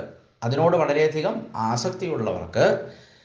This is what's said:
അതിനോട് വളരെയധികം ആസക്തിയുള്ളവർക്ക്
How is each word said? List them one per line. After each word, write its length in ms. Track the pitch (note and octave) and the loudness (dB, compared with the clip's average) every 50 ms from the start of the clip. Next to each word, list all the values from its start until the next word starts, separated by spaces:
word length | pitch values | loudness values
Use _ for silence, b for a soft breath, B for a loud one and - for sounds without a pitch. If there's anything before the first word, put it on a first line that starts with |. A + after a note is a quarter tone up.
| - - - - _ _ _ - - | -6 -10 -14 -20 _ _ _ -6 -4
അതിനോട് 320 | A#2+ C3 C#3+ D#3+ E3+ F3 E3+ | -2 2 4 4 4 4 4
വളരെയധികം 580 | D3+ C#3+ C#3+ D3+ D#3 D#3 D3+ D#3 D3+ - - - - - - | 2 2 2 2 2 2 2 0 -2 -2 -4 -6 -8 -8 -4
ആസക്തിയുള്ളവർക്ക് 1120 | G#2+ A2+ A2 A#2+ B2 - F3+ - - - E3+ D3+ B2 A2 G2+ F#2 - G2+ F2 - A2 D#3 G3 F#3+ - - B B B B B B B B | -2 -2 0 0 0 -2 -2 -4 -4 -4 -4 -4 -2 -2 -4 -4 -4 -6 -4 0 2 4 4 4 0 -4 B B B B B B B B